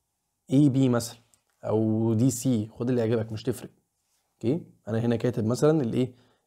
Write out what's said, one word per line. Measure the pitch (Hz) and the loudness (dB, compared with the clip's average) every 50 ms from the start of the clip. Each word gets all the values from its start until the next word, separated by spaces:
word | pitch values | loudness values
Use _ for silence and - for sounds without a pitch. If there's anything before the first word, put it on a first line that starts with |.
| _ _ _ _ _ _ _ _ _ - | _ _ _ _ _ _ _ _ _ 0
اي | 127 139 151 139 | 2 4 4 4
بي | 120 135 135 127 | 4 2 2 2
مثلًا | 120 117 117 - - - _ _ _ _ _ _ _ _ - | 2 0 -2 -4 -14 -18 _ _ _ _ _ _ _ _ -6
او | 110 107 110 113 110 110 110 113 113 113 | -2 0 0 2 2 0 0 0 0 2
دي | 107 127 135 | 2 2 0
سي، | 123 - - 135 123 107 107 110 | 0 0 -2 0 0 0 -2 -6
خد | - - 120 127 | -8 -6 -4 -2
اللي | 127 120 | 0 0
يعجبك | 113 110 120 110 110 113 | 0 0 0 -2 -2 -4
مش | 110 104 | -8 -8
تفرق. | - 127 113 - - - _ _ _ _ _ _ _ _ _ _ _ _ _ | -6 -6 -8 -8 -10 -18 _ _ _ _ _ _ _ _ _ _ _ _ _
اوكي، | - 110 110 151 180 - - _ _ - 104 | -6 -4 -4 -4 -4 -6 -14 _ _ -8 -4
انا | 113 113 | -4 -2
هنا | 120 117 117 | 0 0 0
كاتب | 113 - 123 117 127 107 | 0 0 -2 -2 0 -2
مثلًا | 110 123 117 147 151 160 160 | -2 0 2 2 2 4 2
الايه؟ | 127 110 - 117 127 - - _ _ _ _ _ _ | 0 0 0 -2 -2 -2 -6 _ _ _ _ _ _